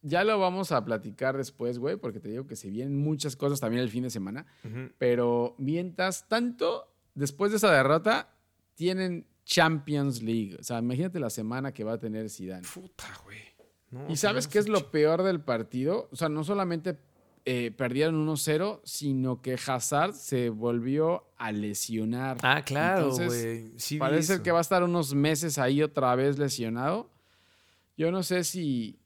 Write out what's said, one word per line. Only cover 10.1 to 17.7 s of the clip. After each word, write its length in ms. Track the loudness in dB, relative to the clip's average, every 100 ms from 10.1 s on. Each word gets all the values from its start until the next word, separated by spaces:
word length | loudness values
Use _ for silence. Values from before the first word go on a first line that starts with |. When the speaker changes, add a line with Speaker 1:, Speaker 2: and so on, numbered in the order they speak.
| -2
Speaker 1:
League. 340 | -2 -2 -2 -8
O 20 |
sea, 160 | -8 -4
imagínate 400 | -2 -2 -2 -2
la 100 | -4
semana 420 | -4 -6 -4 -6
que 120 | -6
va 80 | -6
a 40 | -6
tener 300 | -6 -6 -8
Zidane. 380 | -10 -10 -10 -12
Speaker 2:
Puta, 320 | -16 -18 -18 -16 -16
güey. 140 | -18 -20 -20 _ -20 _ _
No, 200 | -14 -6
Speaker 1:
¿Y 60 | 0
sabes 300 | 0 0 0
Speaker 2:
tenemos 20 |
Speaker 1:
qué 100 | 0
es 80 | 2
Speaker 2:
un 60 |
Speaker 1:
lo 60 | 0
Speaker 2:
chi- 60 | 0
Speaker 1:
peor 320 | 2 4 4
del 180 | 2 0
partido? 680 | 0 -2 -2 -2 0 -2 -4
O 60 | -4
sea, 120 | -2
no 140 | -2
solamente, 540 | -2 0 0 -2 -4 -6 _ _ _ _ -4
eh, 240 | -2 -2